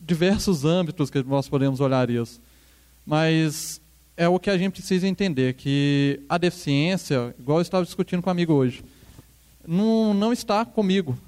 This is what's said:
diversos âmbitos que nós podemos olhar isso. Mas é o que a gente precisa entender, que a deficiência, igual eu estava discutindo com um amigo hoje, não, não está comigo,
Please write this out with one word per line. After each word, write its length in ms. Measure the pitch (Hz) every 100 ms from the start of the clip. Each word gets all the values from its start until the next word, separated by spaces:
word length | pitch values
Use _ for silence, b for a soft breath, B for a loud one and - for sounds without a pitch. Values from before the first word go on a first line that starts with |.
diversos 640 | 160 165 180 208 208 165 143
âmbitos 440 | 180 165 151 139
que 140 | 143
nós 240 | 131 139 -
podemos 320 | 143 139 131
olhar 300 | 139 131 123
isso. 320 | 120 113 - b b b b b b -
Mas 760 | 151 160 160 160 - - - - _ _ -
é 100 | 170
o 100 | 180
que 120 | -
a 80 | 185
gente 160 | 190
precisa 340 | - - 185 190
entender, 460 | - 196 131 131
que 680 | 127 139 139 143 143 143 139 -
a 100 | 170
deficiência, 960 | 175 - 151 139 160 190 - 135 120 -
igual 200 | 123 156
eu 20 |
estava 240 | 170 185 175
discutindo 360 | - 180 180
com 80 | 180
um 20 |
amigo 220 | 180 170
hoje, 300 | 147 127 - - B B B B _ _ _ -
não, 480 | 175 220 226 220
não 200 | 202 220
está 320 | 240 - 208 233
comigo, 520 | - 196 190 156 127